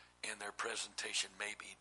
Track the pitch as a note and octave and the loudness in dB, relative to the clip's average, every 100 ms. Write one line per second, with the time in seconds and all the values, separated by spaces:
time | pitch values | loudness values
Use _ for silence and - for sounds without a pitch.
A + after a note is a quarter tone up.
0 | - - - G#2+ G2+ - A2+ A2 - - | -18 -6 -4 -2 -2 0 2 2 0 -2
1 | G#2+ G2+ G2+ - G#2 G#2+ - - | 2 2 2 0 -2 -2 -8 -6